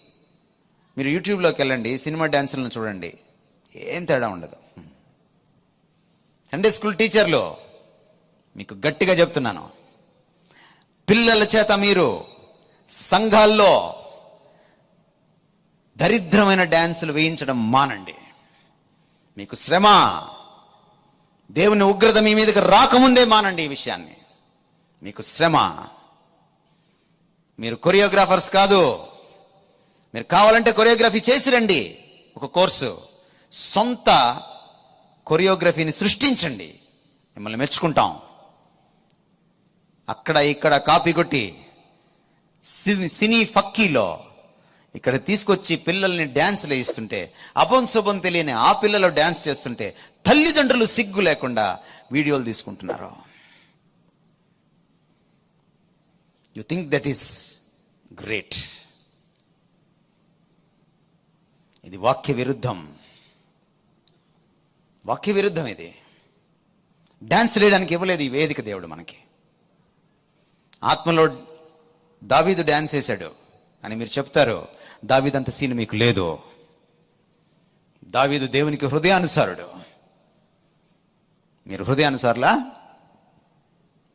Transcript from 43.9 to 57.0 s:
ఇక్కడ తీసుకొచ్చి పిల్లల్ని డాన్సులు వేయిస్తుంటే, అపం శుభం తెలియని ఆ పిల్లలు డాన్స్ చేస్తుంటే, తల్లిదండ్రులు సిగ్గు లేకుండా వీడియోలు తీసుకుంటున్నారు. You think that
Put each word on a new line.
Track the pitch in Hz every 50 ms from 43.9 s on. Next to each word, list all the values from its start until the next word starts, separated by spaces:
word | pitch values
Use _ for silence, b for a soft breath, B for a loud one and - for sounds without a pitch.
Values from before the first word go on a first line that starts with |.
| 147 123 104 87 80 - - - - - - _ _ b b b b b b b b
ఇక్కడ | - - 135 123 131 -
తీసుకొచ్చి | - 202 202 - - 190 185 - - 165
పిల్లల్ని | 147 - 165 170 196 190 190 180 170 160
డాన్సులు | 143 123 143 156 190 202 196 - 147 147
వేయిస్తుంటే, | 131 120 - - - 113 98 113 101 87 82 B B B B B -
అపం | 156 170 240 262 247 -
శుభం | - 226 202 202 202 190
తెలియని | 170 185 175 175 160 147
ఆ | 127 113 120 165
పిల్లలు | 208 208 214 208 208 208 185 180
డాన్స్ | 156 147 151 170 170 - - 151
చేస్తుంటే, | 139 - - 131 120 - 113 98 B B B B B B -
తల్లిదండ్రులు | 180 247 302 311 349 302 302 285 254 269 247 226
సిగ్గు | - - - 226 196 190 196
లేకుండా | 196 170 147 - - 127 120 113 107 95 87 - B B B B B B
వీడియోలు | 123 143 151 147 147 135 123
తీసుకుంటున్నారు. | 117 110 - - - 98 - 95 92 - - 92 92 85 - - b b b b b b b b b b b _ _ _ _ _ _ _ _ _ _ _ _ _ _ _ _ _ _ _ _ _ _ _ _ _ _ _ _ _ _ _ _ _ _ _ _ _ _ _ _ _ _ _ _ _ _ _ _ _ _ _ _ _ _ - 113
You | 110 -
think | 151 185 175 143 139
that | 143